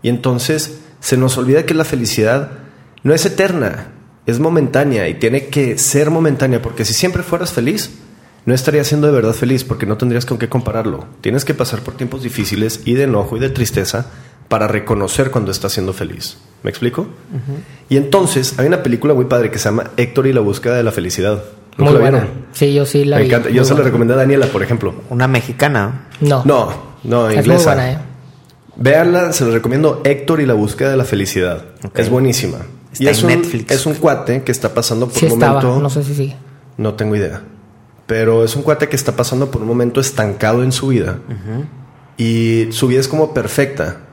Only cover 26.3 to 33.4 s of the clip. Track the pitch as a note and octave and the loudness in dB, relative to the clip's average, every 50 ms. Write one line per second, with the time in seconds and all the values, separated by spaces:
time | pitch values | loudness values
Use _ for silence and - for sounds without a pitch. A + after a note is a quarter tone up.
26.3 | C#3+ C3 B2 C3+ D3 B2+ A2 F#2 G2+ - - - - - - A#2+ A#2 A#2+ A#2 A2 | 2 2 4 4 4 4 2 0 -4 -10 -12 -18 -20 -14 -4 0 0 2 2 2
27.3 | G#2+ G#2 G#2 A#2 E3+ F3 E3+ - C#3 C3+ B2+ B2+ C3 D#3 D3+ - - - - - | 2 2 4 4 4 6 6 4 2 2 0 -2 -2 -4 -6 -12 -16 -20 -20 -20
28.3 | - - _ _ - _ _ - - - - C3 C#3+ D#3 E3+ E3+ F3 F3 F3+ E3+ | -20 -20 _ _ -20 _ _ -20 -10 0 2 4 6 6 6 4 4 2 2 0
29.3 | F3 - C#3 A#2 A2+ A2+ - A#2+ B2+ C3+ D#3 D#3 C#3 - - C#3 C#3+ C3+ - - | 0 0 0 2 2 2 0 0 0 2 2 2 0 2 0 0 0 0 0 -2
30.3 | E3 D#3 D3 B2+ A#2 G#2+ G#2 G#2 - - C3+ C#3 C3+ C3 B2 - - G#2 G2 F#2 | 0 0 2 2 2 2 0 -2 -2 -2 -2 0 2 0 0 0 0 -2 -2 -2
31.3 | - F#2+ F2+ F2+ E2+ D#2+ - - - - - G2+ - - A#2 A2+ A#2+ B2+ C3+ C3 | 0 -2 0 0 -2 -6 -10 -16 -20 -16 -16 -8 -2 -2 0 2 2 2 2 2
32.3 | A#2+ - - F#2 - - - - - - - - - - C3 C#3+ D3 A2 A2+ E3+ | 0 0 -2 -4 -6 -8 -10 -14 -16 -20 -20 -18 -6 0 2 2 2 4 2 2
33.3 | - E3+ | 2 2